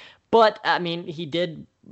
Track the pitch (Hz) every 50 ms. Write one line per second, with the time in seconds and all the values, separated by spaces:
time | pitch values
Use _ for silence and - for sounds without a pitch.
0 | - - - _ _ _ - 226 220 214 214 - - 160 165 156 175 170 165 175
1 | 180 175 156 156 175 147 147 170 180 170 156 147 - - _ _ _ -